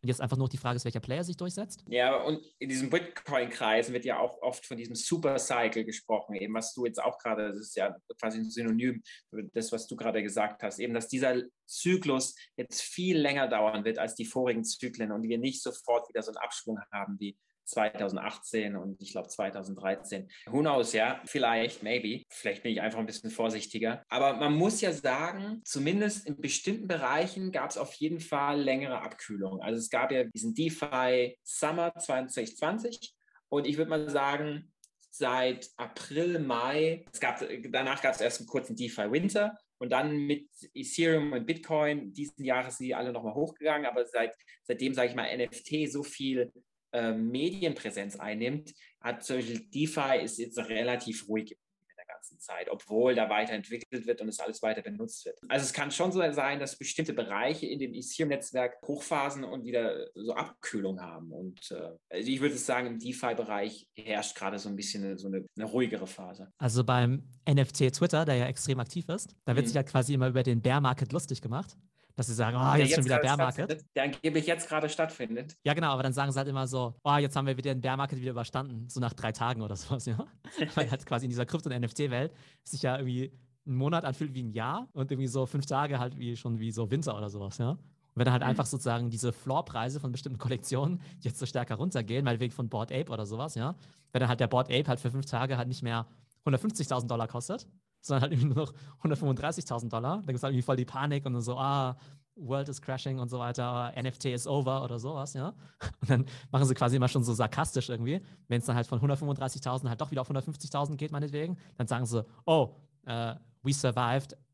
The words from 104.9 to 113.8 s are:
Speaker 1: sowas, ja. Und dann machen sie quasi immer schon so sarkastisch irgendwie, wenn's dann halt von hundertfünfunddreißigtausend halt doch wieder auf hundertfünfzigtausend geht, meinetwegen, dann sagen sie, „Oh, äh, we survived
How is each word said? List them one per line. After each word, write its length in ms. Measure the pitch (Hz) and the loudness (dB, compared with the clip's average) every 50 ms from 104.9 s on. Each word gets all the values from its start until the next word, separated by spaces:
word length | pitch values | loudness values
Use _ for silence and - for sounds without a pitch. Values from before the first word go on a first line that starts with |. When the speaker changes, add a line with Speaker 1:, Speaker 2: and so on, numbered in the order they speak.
| 120 120 | -6 -6
Speaker 1:
sowas, 360 | 113 135 160 147 135 139 - | -6 -6 -6 -6 -8 -6 -6
ja. 200 | 131 131 175 - - - - - _ - - - _ | -6 -6 -6 -8 -10 -18 -20 -18 _ -8 -8 -6 _
Und 80 | - - | 4 6
dann 160 | 135 123 131 - - - - - | 6 6 6 2 -4 -14 -12 0
machen 160 | - 131 139 | 4 4 6
sie 60 | 131 131 | 6 4
quasi 240 | - 127 120 123 | 4 4 4 6
immer 120 | 139 123 123 | 6 4 4
schon 140 | - 135 120 | 4 4 2
so 120 | 120 117 | 4 4
sarkastisch 560 | 104 117 110 - - 147 160 - 135 120 - | 2 2 2 2 0 0 2 2 -2 0 0
irgendwie, 320 | 123 110 113 120 151 190 196 - - - - _ | -2 -2 0 0 0 -2 -2 -6 -20 -20 -4 _
wenn's 160 | 120 120 117 | 0 0 2
dann 120 | - 120 | 2 2
halt 100 | 120 120 | 2 2
von 160 | - - 117 110 | 2 0 2 4
hundertfünfunddreißigtausend 880 | 143 139 139 156 143 139 135 139 127 - 131 131 131 123 131 131 127 | 4 2 2 2 -2 -2 0 -2 -4 -4 -4 -4 -2 -2 -2 0 -2
halt 100 | 117 113 | -2 -2
doch 100 | 151 143 | -2 -2
wieder 120 | 151 135 127 | 0 -2 -2
auf 60 | - | 0
hundertfünfzigtausend 680 | 143 135 127 - 151 143 - 147 - 143 143 143 151 | -2 -2 -2 -4 -8 -8 -10 -4 -2 -2 0 0 -2
geht, 160 | 131 151 151 147 | -4 -4 -4 -2
meinetwegen, 460 | 143 147 147 143 147 151 170 185 175 - - - | -4 -4 -2 -2 -4 -2 -2 -4 -6 -8 -20 -6
dann 100 | - 123 | -4 -2
sagen 200 | 110 123 120 127 | 0 0 0 0
sie, 180 | 110 117 117 107 - - - - | 0 0 0 -2 -2 -10 -8 2
„Oh, 300 | - 160 160 135 110 - - - _ _ _ _ | 6 6 6 6 4 0 -14 -20 _ _ _ _
äh, 300 | 127 117 117 117 113 113 - - - _ _ - | -6 -4 -2 -2 -4 -4 -8 -14 -20 _ _ 0
we 120 | 135 143 | 0 0
survived 600 | 143 | 4